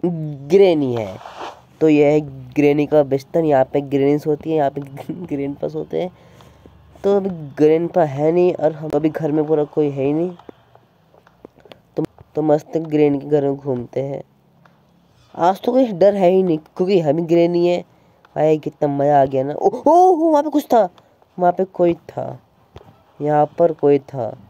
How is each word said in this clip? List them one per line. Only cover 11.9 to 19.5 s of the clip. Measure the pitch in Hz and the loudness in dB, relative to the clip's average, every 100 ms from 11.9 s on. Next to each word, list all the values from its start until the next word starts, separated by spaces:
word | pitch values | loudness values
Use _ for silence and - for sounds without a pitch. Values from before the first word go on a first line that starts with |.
| - | -10
तो, | 160 _ - | -10 _ -14
तो | - | -6
मस्त | 156 151 - 160 | 0 0 0 -8
ग्रैनी | 160 151 147 139 | -4 2 2 0
के | 143 | -2
घर | 147 | -2
में | 139 139 | 0 -4
घूमते | 139 127 120 - | -6 -6 -6 -8
हैं। | 135 139 - _ _ _ _ _ _ _ _ _ _ | -8 -10 -14 _ _ _ _ _ _ _ _ _ _
आज | - 170 190 | -2 0 0
तो | - | 0
कोई | 247 254 | 0 0
डर | 180 196 | 2 2
है | 202 180 | 4 2
ही | 190 | 2
नहीं | 185 156 | 2 -2
क्योंकि | - - 185 196 | -6 -6 0 0
हम | 160 151 | 2 -2
ही | |
ग्रैनी | 170 170 170 175 175 | 0 2 2 2 0
है। | 175 175 _ _ _ _ - | -2 -6 _ _ _ _ -2
भाई | 151 156 | 0 0
कितना | 151 - 147 | -2 -4 -4
मज़ा | 143 143 147 | 0 2 4
आ | |
गया | 135 135 | 2 0
ना। | 135 | -4